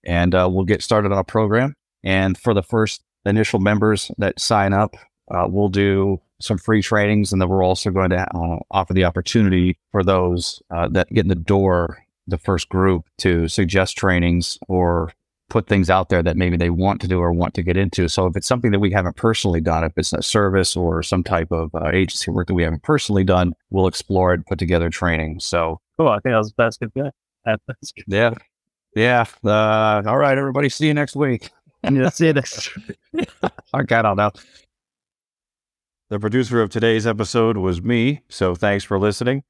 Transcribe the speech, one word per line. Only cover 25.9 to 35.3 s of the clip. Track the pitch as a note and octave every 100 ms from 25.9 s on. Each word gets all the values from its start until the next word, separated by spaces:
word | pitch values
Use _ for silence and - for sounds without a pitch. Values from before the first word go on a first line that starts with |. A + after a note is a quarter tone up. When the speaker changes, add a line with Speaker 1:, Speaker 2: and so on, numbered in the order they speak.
| -
Speaker 2:
Cool. | D#3
I | G#2
think | C3
that | A2+
was, | A2 -
that's | A2+ -
good. | A#2 C3
Yeah. | C#3 - _ _
That's | - G#2+ - B2 -
good. | - -
Speaker 1:
Yeah. | G2 A#2 A#2 _ _ _ _ _ -
Yeah. | A#2 B2 A#2 -
Uh, | G#2+ G#2+ G#2+ A2 G#2+ G#2+ G#2
all | B2+
right, | C#3+ C3+
everybody. | C#3 C3+ C#3+
See | - D3+
you |
next | D3+ C#3+
week. | C#3 C#3+ A#2 -
Speaker 2:
<laughs> | _ _ _
Yeah, | - C3+ B2+
see | - E3
you |
next | C#3 B2+ - - - - - _
week. | D#4 - -
Speaker 1:
<laughs> | - - _
I | C3+
don't | C3 A#2 A2 G2
know. | G#2 - - _ _ _ _ _ _ _ _